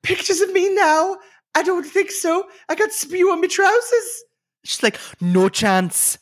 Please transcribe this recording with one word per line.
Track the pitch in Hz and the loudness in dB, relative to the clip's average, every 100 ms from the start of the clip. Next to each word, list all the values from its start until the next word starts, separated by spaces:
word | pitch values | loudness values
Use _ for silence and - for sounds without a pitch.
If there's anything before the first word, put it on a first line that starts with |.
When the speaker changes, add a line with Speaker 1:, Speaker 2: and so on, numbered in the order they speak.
Speaker 1:
"Pictures | - 370 - 349 | -4 -4 -2 0
of | 381 | 0
me | 381 381 | 0 0
now? | 392 330 311 359 381 - _ _ | 2 2 2 0 -4 -12 _ _
I | 311 | -2
don't | 320 349 | 0 -2
think | 302 381 392 | -2 -2 -2
so. | - 339 339 403 - - | -2 -2 -2 -2 -14 -8
I | 330 | -2
got | 427 | -2
spew | 427 285 359 370 | -2 -6 0 2
on | 339 | 2
my | 359 | -2
trousers." | - 392 453 480 480 440 - _ _ _ _ | 2 2 2 2 -2 -2 -14 _ _ _ _
Speaker 2:
She's | - - | -10 -2
like, | 226 - - - | -2 -2 -18 -6
"No | 175 180 190 | 0 2 2
chance. | - 214 185 180 - - - | 0 0 2 0 -2 -2 -4